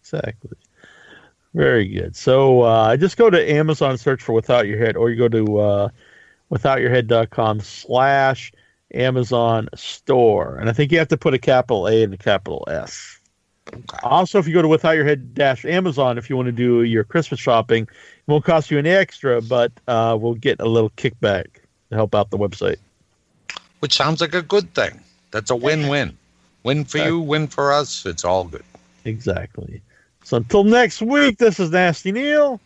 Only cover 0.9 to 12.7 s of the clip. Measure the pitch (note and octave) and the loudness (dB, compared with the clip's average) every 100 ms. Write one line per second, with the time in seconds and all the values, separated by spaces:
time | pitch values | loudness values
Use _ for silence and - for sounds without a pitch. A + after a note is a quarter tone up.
0.9 | - - - _ _ _ D#3+ C#3+ B2 G2 | -20 -20 -20 _ _ _ -2 0 2 -2
1.9 | G2+ E2+ F2 - C3 C#3 B2+ A#2 A2+ A2 | -6 -10 -6 2 4 6 4 4 4 4
2.9 | B2+ F#3 - A#3 F3 - D3 D#3 D3+ C#3+ | 2 0 4 4 4 2 0 0 0 -2
3.9 | B2+ - C3 - A2+ - B2 G#2 G#2+ A2+ | -2 -2 -4 -2 -2 2 2 2 0 -2
4.9 | G2 A#2 A#2 A#2+ A2+ G#2+ G#2 G#2 G2+ G2+ | 0 -2 2 0 2 0 0 2 0 -2
5.9 | - _ _ _ _ _ C#3 C#3 C3+ B2 | -6 _ _ _ _ _ -2 0 0 2
6.9 | B2+ A2 A#2 A2+ - A2 G#2+ G#2 - - | 0 2 0 0 0 -2 -2 -8 -18 -4
7.9 | A#2+ C3+ C#3 C3+ C3 - _ _ _ _ | 0 2 2 2 -2 -8 _ _ _ _
8.9 | - B2+ C3 A#2+ A#2+ A#2 A2+ A2 - - | -2 -2 0 0 0 2 0 -4 -12 -16
9.9 | - - C3 A#2 G2 C2+ C2+ G#2+ A2+ D3 | -16 0 4 4 2 -2 -4 -4 -2 0
10.9 | D#3+ D#3+ D#3 E3 C3 - B2+ B2 A2 F#2 | 0 0 0 0 -2 2 0 2 -2 0
11.9 | A2 G#2+ F#2+ - G2 G2 - - | 2 0 -2 -2 -2 -2 -10 -8